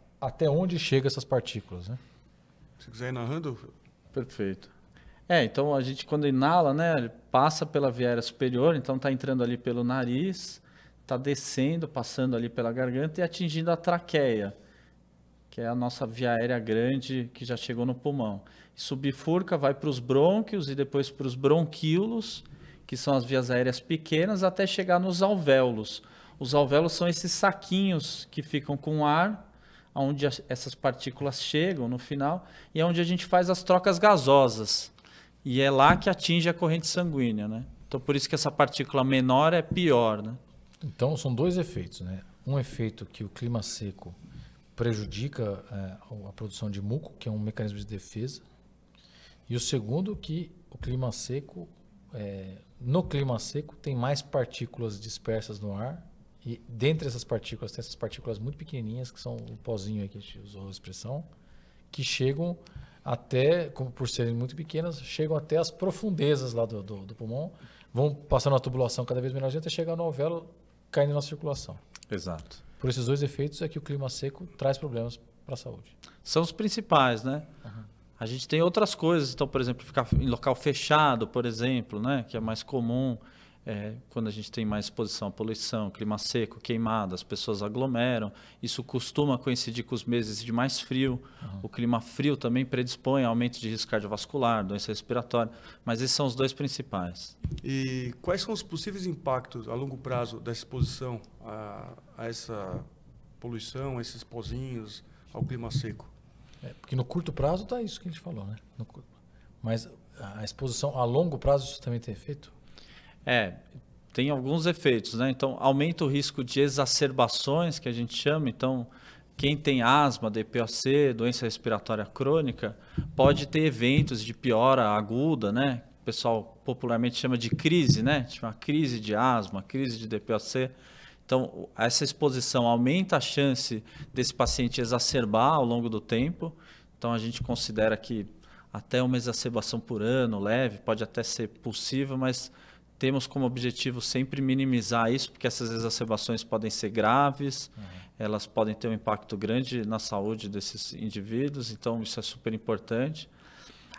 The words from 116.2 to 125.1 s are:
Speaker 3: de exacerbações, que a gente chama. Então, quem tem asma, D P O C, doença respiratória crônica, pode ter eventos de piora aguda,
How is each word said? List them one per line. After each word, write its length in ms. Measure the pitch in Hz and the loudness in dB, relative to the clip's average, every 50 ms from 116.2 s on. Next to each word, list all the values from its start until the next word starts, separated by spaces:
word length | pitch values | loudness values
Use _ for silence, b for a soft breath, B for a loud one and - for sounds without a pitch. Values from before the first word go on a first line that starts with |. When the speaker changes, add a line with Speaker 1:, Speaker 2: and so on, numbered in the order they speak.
| 139 - - 143 127 | 0 -2 -4 -4 -6
Speaker 3:
de 160 | - - 139 | 0 2 4
exacerbações, 1200 | 143 143 127 143 131 - - - 151 135 131 131 120 113 - - - 139 143 165 175 160 151 - | 4 4 4 2 2 2 2 2 2 2 4 4 4 4 4 0 0 0 2 2 2 0 -2 -4
que 100 | - 127 | -6 -4
a 40 | |
gente 240 | 117 120 120 117 - | -4 -2 -4 -4 -4
chama. 340 | - - 143 156 160 143 120 | -2 0 2 2 2 0 -2
Então, 360 | - - 131 131 131 123 120 B B B B B B B B B - | -2 -2 0 0 0 -2 -4 B B B B B B B B B -6
quem 200 | - 143 143 147 | 0 0 2 2
tem 240 | 147 - 147 135 127 | 2 2 2 2 4
asma, 480 | 117 123 139 147 147 135 117 - 117 107 | 6 8 8 8 8 6 4 0 -2 -2
D 140 | 104 110 107 | 0 -2 -4
P 160 | - - 120 | 0 0 -2
O 80 | 113 - | 0 0
C, 460 | - - - 131 139 147 147 131 117 | -2 -2 2 4 6 6 6 4 4
doença 320 | 113 113 123 123 - 127 | 2 0 0 0 0 -2
respiratória 580 | 110 - - - 120 107 101 - - 110 107 101 | -4 -4 -4 -2 -2 -2 0 -2 -2 -4 -4 -4
crônica, 720 | - - - 131 139 160 160 147 123 - - 117 104 - B B B B B B B - | -6 -6 -2 2 2 2 2 2 0 -2 -4 -6 -6 -6 B B B B B B B 4
pode 300 | 131 131 143 143 147 147 | 6 8 8 8 6 2
ter 140 | - - 156 | 0 2 2
eventos 640 | 156 151 120 110 120 127 143 147 139 - 127 107 | 2 2 2 4 4 6 6 6 4 4 0 -4
de 120 | 107 113 110 | -4 -8 -10
piora 540 | - - 123 110 110 123 135 131 127 113 104 | -2 2 4 4 6 6 6 6 6 6 4
aguda, 600 | 104 107 104 104 | 4 2 0 0